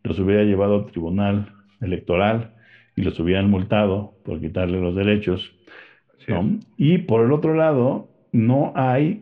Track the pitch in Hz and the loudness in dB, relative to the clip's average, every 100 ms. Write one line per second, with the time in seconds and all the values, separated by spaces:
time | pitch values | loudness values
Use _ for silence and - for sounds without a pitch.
0 | - - 95 104 104 98 101 101 101 87 | -6 -2 2 2 4 2 2 0 -2 -8
1 | 82 95 101 101 104 - _ _ 92 90 | -4 -2 0 -2 -4 -14 _ _ -6 -6
2 | - 87 101 113 117 - _ - _ - | -2 0 2 0 -4 -14 _ -20 _ -4
3 | 87 - 82 92 98 95 95 107 104 95 | -4 -2 0 2 2 0 0 0 2 -2
4 | 104 - - 80 82 92 90 92 87 92 | -6 -14 -12 -8 -6 -4 -2 -2 -2 0
5 | 101 104 98 90 - _ _ - - _ | 0 0 0 -4 -6 _ _ -20 -20 _
6 | _ _ - 87 95 - - - 143 180 | _ _ -6 -4 -2 -4 -6 0 2 2
7 | - 113 117 151 156 160 160 139 123 208 | 2 2 4 2 0 2 2 2 0 -2
8 | - _ _ 123 113 135 - - 131 127 | -8 _ _ 0 2 2 0 -2 0 0
9 | 151 214 | 0 -2